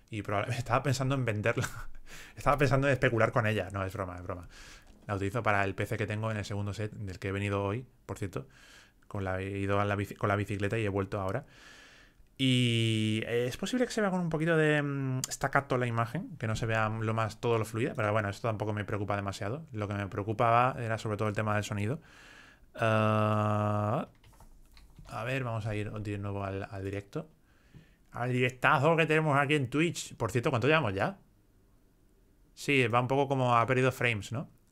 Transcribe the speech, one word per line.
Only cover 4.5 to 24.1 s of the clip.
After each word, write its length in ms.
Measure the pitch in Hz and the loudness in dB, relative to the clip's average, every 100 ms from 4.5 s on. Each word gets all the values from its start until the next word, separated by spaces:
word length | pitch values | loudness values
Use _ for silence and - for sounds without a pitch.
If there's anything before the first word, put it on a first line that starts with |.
| - - - - - - | -18 -20 -20 -20 -14 -6
La 100 | 101 | -2
utilizo 260 | 98 117 | -2 0
para 220 | 107 101 | 2 2
el 100 | 98 | 2
P 120 | 95 104 | -2 -4
C 100 | 107 | -2
que 100 | 104 | -4
tengo 240 | 107 110 | -2 -4
en 60 | 107 | -4
el 80 | |
segundo 280 | - 101 101 | -4 -4 -4
set, 180 | 98 107 | -4 -8
del 260 | - 98 90 | -8 -10 -6
que 100 | 98 | -4
he 40 | |
venido 320 | 98 101 101 | -2 0 0
hoy, 220 | 101 113 131 _ | 0 -2 -6 _
por 140 | - - | -12 -8
cierto. 280 | 98 - - - - - - _ - | -6 -8 -10 -18 -20 -20 -20 _ -10
Con 160 | 104 | -6
la, 160 | 95 92 | -4 -4
he 180 | 98 98 | -4 -2
ido 220 | 98 101 | 0 2
a 40 | |
la 120 | 104 101 | 2 0
bici-, 200 | 98 - | -2 -2
con 120 | 107 | 0
la 80 | 101 | 2
bicicleta 420 | 101 101 101 113 | 0 -2 -2 0
y 60 | |
he 40 | 104 | 0
vuelto 320 | 98 98 104 | -2 -2 -2
ahora. 240 | 95 123 - - - - - - - - - - | -4 -4 -8 -20 -20 -20 -20 -20 -20 -20 -14 -2
Y, 840 | 131 127 120 113 113 110 110 110 - | 2 4 4 2 2 2 2 0 0
eh, 200 | 117 123 | 0 -2
es 100 | - | -4
posible 300 | 196 247 240 | -2 0 0
que 60 | |
se 80 | - | 0
vea 100 | 202 | 0
con 100 | 185 | 0
un 100 | 170 | -2
poquito 260 | 160 160 160 | 0 2 4
de, 260 | 151 151 | 4 2
mm, 380 | 143 139 135 131 - | 0 -2 -2 -2 -4
staccato 460 | - 135 143 135 127 | -4 0 2 2 0
la 100 | 120 | 2
imagen, 500 | 117 113 170 240 151 | 0 0 -2 -6 -6
que 80 | 110 | -4
no 100 | 110 | -2
se 100 | 113 | 0
vea 220 | 113 107 | 2 0
lo 260 | 110 110 | 0 -2
más, 260 | 113 107 - | 0 -2 -2
todo 180 | 120 113 | 0 2
lo 60 | |
fluida, 280 | 107 113 117 | 0 -2 -2
pero 160 | - 104 | 0 2
bueno, 160 | 107 101 | 2 0
esto 200 | - 117 | -2 -2
tampoco 240 | 104 107 | -2 -2
me 120 | 104 | -2
preocupa 320 | 95 104 101 101 | -2 -4 -2 -2
demasiado. 500 | 98 95 101 143 160 | -4 -4 -6 -6 -8
Lo 140 | 110 104 | -6 -4
que 80 | |
me 140 | 101 98 | -4 -4
preocupaba 640 | 104 101 107 120 117 127 - | -4 -2 2 4 6 4 0
era 200 | 117 110 | -4 -4
sobre 180 | 110 104 | -4 -2
todo 120 | 107 | -2
el 60 | |
tema 200 | 104 107 | 0 0
del 100 | 104 | 0
sonido. 360 | 101 101 104 156 - - - - - - - | -2 -4 -4 -4 -10 -20 -20 -20 -20 -20 -14
Ah, 1300 | - 113 110 107 107 107 107 107 104 104 104 104 135 233 | -2 2 4 4 4 2 2 2 2 0 0 0 -2 -4